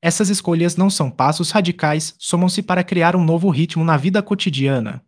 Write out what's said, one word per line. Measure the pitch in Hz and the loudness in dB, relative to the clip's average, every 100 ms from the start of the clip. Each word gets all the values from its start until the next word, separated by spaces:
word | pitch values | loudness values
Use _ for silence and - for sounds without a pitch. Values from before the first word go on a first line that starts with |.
Essas | 165 170 196 | -2 0 0
escolhas | 196 - 165 175 170 | 0 0 0 0 2
não | 190 | 2
são | 190 139 | 2 -4
passos | - 131 151 170 | 0 0 0 0
radicais, | 220 175 175 151 151 156 - | 0 0 0 0 -2 -4 -10
somam-se | - 175 180 185 | -4 0 0 -2
para | 196 180 | -2 -2
criar | 180 180 165 180 | 0 0 2 2
um | |
novo | 165 165 190 | 2 2 2
ritmo | 139 165 - | 0 0 0
na | 165 151 | 0 2
vida | 147 196 | 2 0
cotidiana. | 202 196 - 135 135 131 110 123 | -2 -2 -2 -2 0 0 -4 -10